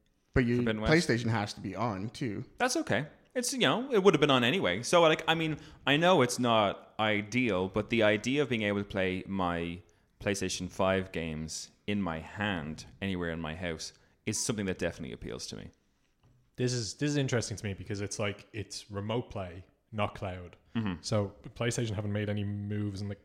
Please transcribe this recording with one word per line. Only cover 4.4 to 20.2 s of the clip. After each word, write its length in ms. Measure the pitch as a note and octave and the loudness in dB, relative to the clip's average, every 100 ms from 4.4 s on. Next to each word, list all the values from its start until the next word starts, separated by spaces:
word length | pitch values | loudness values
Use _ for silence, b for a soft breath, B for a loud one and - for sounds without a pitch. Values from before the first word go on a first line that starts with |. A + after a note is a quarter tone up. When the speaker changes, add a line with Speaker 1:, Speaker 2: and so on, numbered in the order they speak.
Speaker 2:
anyway. 380 | A#2+ F#3 G2+ F#2 | 4 2 2 0
So, 200 | A#2+ F3 | 4 6
like, 220 | D#3+ D#3+ - | 6 4 2
I 80 | |
mean, 220 | D#3+ D#3+ D3 B B - | 0 0 -4 B B 0
I 100 | D3 | 4
know 260 | E3+ F#3 | 6 6
it's 160 | B2 - | 4 4
not 540 | B2 A2 G2+ - - - | 4 6 4 2 -8 -2
ideal, 680 | G#2+ G#2 G#2 B2 A#2+ F#2 F#2+ | 2 2 0 0 2 2 2
but 220 | G#2+ G2+ | -2 0
the 140 | A#2 | 4
idea 380 | G#2+ G#2+ A#2+ C#3+ | 6 4 2 0
of 60 | C3 | 0
being 140 | A#2 | 0
able 160 | G#2 G2+ | 0 0
to 60 | |
play 400 | G2+ G2 F#2 F#2 - | -2 0 0 0 -4
my 520 | G2 F2 E2+ E2+ F2 - b b - | -2 0 0 -4 -6 -14 b b -8
PlayStation 480 | G#2 G2 F#2+ - F2+ | -4 -2 -2 -4 -6
five 400 | - F#2+ F#2+ F#2 | 0 2 2 0
games 600 | E2+ E2 D#2 D#2+ - - _ - | -6 -6 -6 -8 -10 -14 _ -4
in 140 | G#2 | -2
my 200 | F2+ D#2+ | -2 -6
hand 640 | E2 - G#2 F2 D2 D#2 - - | -8 -4 -2 -2 -6 -10 -14 -8
anywhere 280 | G2 F2+ E2+ | -4 -4 -4
in 100 | E2 | -4
my 140 | D#2 | -6
house 380 | E2 F2+ D#2+ - - b b | -6 -6 -6 -10 -16 b b
is 140 | - G#2+ | -6 -4
something 280 | - G#2+ F#2+ | -2 -2 -2
that 120 | F2 | -2
definitely 340 | E2+ - C2+ | -4 -6 -12
appeals 340 | A#1 - A#1+ - | -10 -10 -10 -10
to 80 | G#1 | -12
me. 100 | - _ _ _ _ _ _ _ _ - | -14 _ _ _ _ _ _ _ _ -4
Speaker 3:
This 160 | B2 | -2
is, 220 | B2 G#2+ | -2 -4
this 160 | - D3 | -4 -2
is 60 | D3 | 0
interesting 400 | C3 A#2 - G2+ | 0 0 -2 -6
to 80 | |
me 100 | G#2 | -6
because 260 | F#2 F2+ G2+ | -8 -8 -6
it's 180 | G2+ - | -6 -4
like, 260 | G#2 G2 - | -4 -6 -12
it's 360 | A2 F#2+ - - | -12 -10 -12 -10
remote 380 | G2+ G#2 A#2+ A#2+ | -8 -4 -4 -4
play, 340 | G#2+ F2+ F2 - _ _ | -8 -10 -12 -18 _ _
not 220 | G#2+ G#2 | -4 -4
cloud. 420 | - | -4